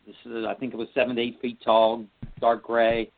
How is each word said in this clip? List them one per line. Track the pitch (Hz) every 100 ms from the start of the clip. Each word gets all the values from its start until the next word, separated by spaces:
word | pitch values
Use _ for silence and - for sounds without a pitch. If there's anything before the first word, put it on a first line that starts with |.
| 104
This | - 120
is, | 113 107
I |
think | 101 131
it | 110
was | 117
seven | - 123 120
to |
eight | 120 -
feet | 123 117
tall, | - 113 110 113 110 _ - -
dark | 117 113
gray, | - 117 113 117 110